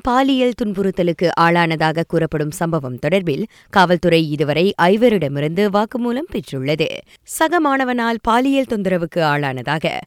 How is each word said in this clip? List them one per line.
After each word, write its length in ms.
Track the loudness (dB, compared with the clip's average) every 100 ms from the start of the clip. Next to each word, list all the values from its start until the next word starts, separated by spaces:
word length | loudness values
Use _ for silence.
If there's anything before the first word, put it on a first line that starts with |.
பாலியல் 500 | 0 0 2 2 0 -2
துன்புறுத்தலுக்கு 640 | -4 -2 -2 0 -2 0 0 2
ஆளானதாக 640 | 4 4 2 0 0 -2 -2
கூறப்படும் 420 | -2 -2 -2 -4
சம்பவம் 480 | -4 -2 -2 -4 -6
தொடர்பில் 460 | 0 0 0 -4 -6 _ _
காவல்துறை 600 | 2 4 4 4 2 2
இதுவரை 440 | -2 0 0 0 2
ஐவரிடமிருந்து 880 | 2 4 4 2 0 -2 -2 0 0
வாக்குமூலம் 580 | 0 -2 -4 -4 -4 -6
பெற்றுள்ளது. 540 | -8 -8 -6 -2 -2 -2 -6 -14 -20
சக 380 | -10 -2 0 2
மாணவனால் 580 | 2 0 0 -2 -2 -2
பாலியல் 480 | 0 2 2 0 0
தொந்தரவுக்கு 500 | -2 -2 -2 -2 0
ஆளானதாக 800 | 0 0 -2 -4 -4 -2 -2 -4